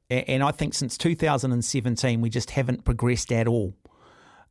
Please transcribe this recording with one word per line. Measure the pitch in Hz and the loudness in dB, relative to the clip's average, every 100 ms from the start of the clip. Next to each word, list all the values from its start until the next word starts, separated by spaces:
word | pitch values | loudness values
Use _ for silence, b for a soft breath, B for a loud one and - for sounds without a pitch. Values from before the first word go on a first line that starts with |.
| - | -4
a-, | 127 - | -4 0
and | 131 | 0
I | 139 | 0
think | - 147 | 0 -4
since | - 131 - | -4 -6 -2
two | 165 | 0
thousand | 165 160 139 131 | 2 2 2 2
and | 120 | 0
seventeen | 110 135 117 113 131 117 | 0 -2 0 0 2 2
we | 117 | 0
just | 120 - | -2 -2
haven't | - 123 123 - | -2 -2 0 0
progressed | 117 120 120 - | 0 2 0 0
at | 117 117 | 0 2
all, | 117 95 - B B B B B B B | 2 0 -6 B B B B B B B